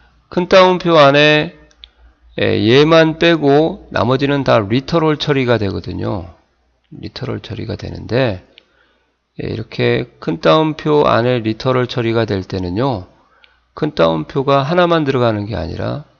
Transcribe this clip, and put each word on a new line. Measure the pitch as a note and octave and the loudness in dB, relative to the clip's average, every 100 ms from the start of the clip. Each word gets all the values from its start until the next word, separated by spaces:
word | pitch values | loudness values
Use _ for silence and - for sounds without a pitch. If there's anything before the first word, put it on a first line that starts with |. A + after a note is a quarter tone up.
| _ _ - | _ _ -8
큰 | - F3+ | -6 2
따옴표 | F#3+ F#3 F3+ E3+ D#3+ | 4 6 2 2 4
안에, | C#3 C#3+ D3+ D3+ E3 - - _ - _ _ _ _ - | 6 6 4 2 0 -8 -20 _ -20 _ _ _ _ -4
예, | G#2 G2+ G#2 | -2 0 4
얘만 | C3 D3+ E3 D#3+ D#3 | 4 6 6 4 2
빼고 | E3+ E3 D3 C#3+ D#3+ G3 - | 2 2 4 4 2 -4 -8
나머지는 | A2 G#2 C3+ C#3 C#3+ | -2 0 0 0 0
다 | B2+ A#2+ | 2 0
리터럴 | G2+ A#2+ C#3 E3 D#3+ D3 | 2 -2 -2 -2 0 -2
처리가 | - C#3 B2 A2+ | -2 0 0 0
되거든요. | G2+ F2+ F2 F2+ G#2 G#2 F2 - _ _ _ _ _ | -2 -6 -8 -8 -6 -8 -10 -18 _ _ _ _ _
리터럴 | D3+ G#2+ - B2 G#2+ | -16 -16 -12 -10 -10
처리가 | - G#2 G2+ G2+ | -10 -10 -8 -10
되는데, | F#2 F2 F2 A2+ B2+ F#2 - _ _ _ _ _ _ _ _ - | -10 -12 -4 -2 -2 -4 -12 _ _ _ _ _ _ _ _ -12
예, | - | -8
이렇게 | G#2 A2 - A#2+ A#2+ B2 - | -8 -8 -4 -2 -2 -4 -10
큰 | - D#3+ | -8 -2
따옴표 | D#3+ D#3+ D#3 D3+ D3+ D3 C3 | 2 2 2 -2 0 2 2
안에 | A2+ A#2+ B2 | 2 0 0
리터럴 | A2 A2 C3 B2+ B2 | -2 -4 -2 -2 -2
처리가 | - A2+ A2+ | -4 -2 -2
될 | A2 G2 | -2 -4
때는요, | F#2 F#2 F2+ F#2 C#3 G#2+ F2+ _ _ _ _ _ _ | -4 -6 -4 -4 -2 -4 -8 _ _ _ _ _ _
큰 | - D3+ | -8 -6
따옴표가 | D3 E3 E3 D3+ C#3+ C3+ C#3 | 0 0 0 -4 -4 0 0
하나만 | C#3 F3+ F3 E3 | 0 0 2 2
들어가는 | C#3 C3 A#2+ G#2+ G2+ | 0 0 0 0 -4
게 | |
아니라 | G2 E2 F2+ G#2 C3 D3+ _ | -6 -6 -6 -6 -8 -12 _